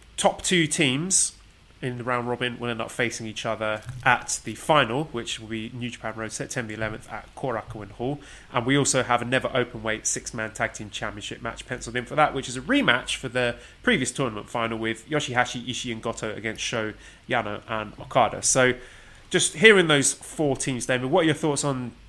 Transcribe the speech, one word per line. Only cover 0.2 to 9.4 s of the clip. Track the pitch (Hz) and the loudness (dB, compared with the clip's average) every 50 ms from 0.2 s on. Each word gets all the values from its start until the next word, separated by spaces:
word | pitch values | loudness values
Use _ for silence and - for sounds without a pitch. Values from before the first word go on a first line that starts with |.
| - 190 - - | 0 0 0 0
two | - - 190 175 160 | -2 2 2 2 2
teams | 147 - - 160 131 127 143 170 190 190 - - - - - - - - - - - - - - | 2 2 2 2 2 2 0 0 2 2 2 2 0 -2 -8 -20 -20 -20 -20 -20 -20 -14 -8 -6
in | 127 123 120 | -6 -6 -4
the | 113 | -4
round | 127 123 120 117 | -2 -2 0 0
robin | 123 120 117 123 123 120 | -2 -2 0 -2 -2 -2
will | 120 120 120 | -4 -4 -4
end | 117 110 | -4 -4
up | 113 113 | -6 -4
facing | - - 123 113 - - 117 | -2 -2 0 0 -2 -4 -8
each | 110 107 - - | -8 -8 -6 -4
other | 120 110 101 110 107 107 107 - - - 123 - | -4 -2 -2 -2 -2 -2 -4 -6 -10 -8 0 4
at | 131 120 - - - - - - | 4 4 4 2 -2 -6 -6 -6
the | 113 107 | -8 -10
final, | - - - 160 147 131 110 117 139 160 151 | -2 2 4 6 6 6 4 2 -2 -2 -4
which | - 117 110 - - - | -6 -6 -6 -6 -8 -8
will | 110 107 | -8 -8
be | 113 110 110 117 | -8 -6 -6 -8
New | - 117 123 120 | -8 -8 -8 -8
Japan | 113 - - 110 107 | -8 -8 -8 -8 -8
Road, | 110 110 107 | -6 -8 -6
September | - - 139 - - 131 117 107 | -6 -8 -8 -6 -6 -6 -6 -6
the | 110 | -6
eleventh | 110 110 107 107 110 - - | -4 -4 -4 -6 -8 -10 -12
at | 113 107 - - - | -12 -12 -12 -14 -10
Korakuen | - - 131 117 110 98 - - 110 104 101 | -6 -4 -4 -4 -4 -6 -8 -10 -12 -12 -12
Hall. | - - 120 131 147 143 - - - - - - | -8 -4 -4 -4 -4 -4 -8 -14 -20 -20 -10 -4
And | - 123 113 | -2 0 2
we | 127 139 | 4 4
also | 143 135 - - 131 120 | 4 4 4 4 2 4
have | 123 120 120 | 4 2 2
a | 120 | 2
Never | 120 131 127 | 2 0 2